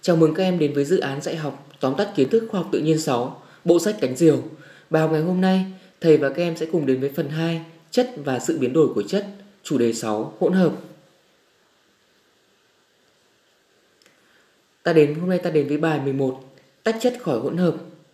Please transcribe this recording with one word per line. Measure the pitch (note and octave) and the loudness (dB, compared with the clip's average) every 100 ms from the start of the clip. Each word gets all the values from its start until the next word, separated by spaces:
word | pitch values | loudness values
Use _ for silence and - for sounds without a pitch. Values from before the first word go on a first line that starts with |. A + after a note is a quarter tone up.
Chào | - E3 | 2 4
mừng | D#3+ | 4
các | D3+ | 4
em | F#3 F3+ | 0 0
đến | D3+ | 0
với | C#3+ | 0
dự | C#3 F#3 | 0 0
án | - C#3 | 0 -6
dạy | E3+ D#3+ | -6 -6
học | D3+ - - - | -8 -10 -20 -4
tóm | C3 C#3 | -4 -2
tắt | G3+ - | -2 0
kiến | C#3 | 2
thức | A3+ A3+ | 2 0
khoa | G3 | -6
học | D#3+ | -2
tự | - | -2
nhiên | D#3 D#3 | 0 0
sáu, | D#3 B2 B2+ - - - | 0 -2 -2 -8 -20 -10
bộ | F3 F3 | 2 2
sách | G#3 G#3 | 2 -2
Cánh | C3 B2+ | -4 4
Diều. | E3 C#3+ - - - - _ | 4 4 -2 -16 -20 -20 _
Bài | D#3 | 0
học | D#3 | 2
ngày | D#3 | 0
hôm | D#3+ F#3 | 0 0
nay, | F#3 F#3+ F#3+ - - _ | 2 2 0 -8 -20 _
thầy | E3 D3 | 4 6
và | C#3 | 4
các | - | -2
em | F3 E3 | -4 -4
sẽ | D#3+ | -4
cùng | F3 C3+ | -2 0
đến | C3 | 0
với | C#3 D#3+ | -2 -4
phần | C#3+ | -6
hai, | D#3 E3 E3 D#3+ - _ | -4 -4 -4 -8 -20 _
chất | - B3+ - | -2 -2 -4
và | C#3 B2+ | -4 -4
sự | - E3 | -2 -2
biến | B2+ | 0
đổi | C3 C#3+ | 2 2
của | G#2+ | 2
chất, | G2+ G3 - - - _ | -2 -4 -6 -14 -20 _
chủ | - C#3 | -6 0
đề | A#2 | 0
sáu, | A2+ A2+ G#2+ C#3+ - | -2 -4 -4 -6 -2
hỗn | F3+ | 0
hợp. | F#3 E3+ F#2+ - - _ _ _ _ _ _ _ _ _ _ _ _ _ _ _ _ _ _ _ _ _ _ _ _ _ _ _ _ _ _ _ _ _ _ _ _ _ _ | 2 2 0 -14 -20 _ _ _ _ _ _ _ _ _ _ _ _ _ _ _ _ _ _ _ _ _ _ _ _ _ _ _ _ _ _ _ _ _ _ _ _ _ _
Ta | E3 | 2
đến, | E3 D3 | 4 4
hôm | D3+ F3+ | 2 -2
nay | F3+ | -2
ta | F3 | 0
đến | D#3 C3+ | -2 0
với | D3 | -2
bài | D#3+ C#3+ | 0 -2
mười | C#3 | -2
một, | C3+ C3+ C3 - - _ _ | -2 -2 -4 -14 -20 _ _
tách | - A3+ | -4 0
chất | B3 B3 | -2 -2
khỏi | - A#2+ | -4 -4
hỗn | C3+ E3+ | -2 0
hợp. | F3 - - - _ | 0 -2 -10 -20 _